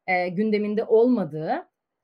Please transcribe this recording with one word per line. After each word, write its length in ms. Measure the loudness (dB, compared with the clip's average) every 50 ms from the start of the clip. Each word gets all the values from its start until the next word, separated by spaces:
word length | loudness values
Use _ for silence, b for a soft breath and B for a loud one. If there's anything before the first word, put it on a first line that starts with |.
| _
e, 220 | -2 -2 0 -2 -2
gündeminde 560 | -2 -2 0 0 0 -2 -2 -2 -2 -4 0
olmadığı 800 | 2 4 4 4 4 2 0 -2 -4 -6 -8 -6 -6 -6 -6 -8 _ _ _ _ _ _ _